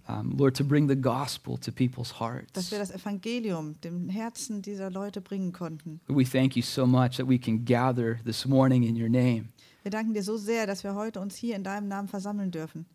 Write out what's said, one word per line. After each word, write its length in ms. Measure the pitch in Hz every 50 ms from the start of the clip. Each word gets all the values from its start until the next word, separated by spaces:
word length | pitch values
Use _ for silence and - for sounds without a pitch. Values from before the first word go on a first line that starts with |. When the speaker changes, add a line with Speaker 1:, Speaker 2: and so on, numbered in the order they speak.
| - -
Speaker 1:
Um, 280 | - 110 110 127 135
Lord, 200 | 135 139 135 131
to 80 | 135 143
bring 240 | 135 147 147 151 135
the 80 | 139
gospel 640 | 139 127 127 120 131 143 131 - - - 127 123 127
to 120 | - 120
people's 480 | 117 - 127 123 127 123 123 - - -
hearts. 320 | 117 113 123 131 - -
Speaker 2:
Dass 180 | - 196 180 175
wir 60 | 214 208
das 120 | 208 185
Evangelium 920 | - 185 - 208 208 190 - 226 240 247 226 214 180 160 156 151 151 -
dem 260 | - 165 170 175 175 180
Herzen 540 | 185 220 226 233 - - - - 214 202
dieser 280 | 196 202 208 190 190 190
Leute 300 | 185 190 202 202 196 208
bringen 320 | 185 - 196 196 190 180
konnten. 480 | 175 - 175 160 160 151 - 165 156 160 _ -
Speaker 1:
We 160 | 139 143 127
thank 320 | 127 - 131 131 131 -
you 60 | 120
so 240 | 117 - - 139 131
much 300 | 123 127 127 127 120 123 -
that 100 | 131 131
we 100 | 131 123
can 260 | - 117 113 113 120
gather 540 | 117 120 120 123 131 123 123 117 113 117 117 113
this 220 | 120 107 - -
morning 360 | 131 135 131 135 135 131 127 120
in 160 | 117 117 117
your 80 | 113 113
name. 380 | 117 127 123 127 117 110 107 113 - _ _ _ _ _ -
Speaker 2:
Wir 60 | 202
danken 240 | 202 220 226 226 220
dir 80 | 208
so 140 | 190 208 220
sehr, 280 | 226 202 208 233 226 220 196
dass 160 | 196 190 -
wir 100 | 202 196
heute 240 | 202 214 220 - 190
uns 160 | 190 202 -
hier 220 | - - 233 226
in 80 | 190 190
deinem 240 | 190 196 208 208 202
Namen 180 | 196 196 202
versammeln 460 | 196 - 196 185 208 208 208 196 185
dürfen. 340 | 175 160 160 156 - 160 165 - _